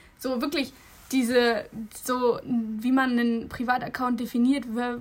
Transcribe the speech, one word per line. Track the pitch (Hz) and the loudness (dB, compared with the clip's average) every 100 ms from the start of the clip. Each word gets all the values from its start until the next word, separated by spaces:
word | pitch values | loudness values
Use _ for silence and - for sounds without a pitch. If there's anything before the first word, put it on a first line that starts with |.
| - - | -20 -10
so | 262 254 | -4 -2
wirklich | 285 311 277 - - - - | -2 -2 -4 -8 -20 -20 -4
diese, | 262 233 247 240 226 - - 220 - | 0 2 4 4 2 -4 -12 -12 -10
so, | - 247 247 - | -4 0 2 2
wie | - 240 220 220 240 | 0 -2 -2 -2 2
man | 262 262 | 4 4
einen | 240 240 233 - | 2 2 0 -4
Privataccount | - 240 247 254 - 254 240 | -6 -2 -2 -2 -4 -2 -2
definiert, | 240 240 240 277 240 220 | -2 2 2 2 -2 -4
wär | 247 240 | -4 -6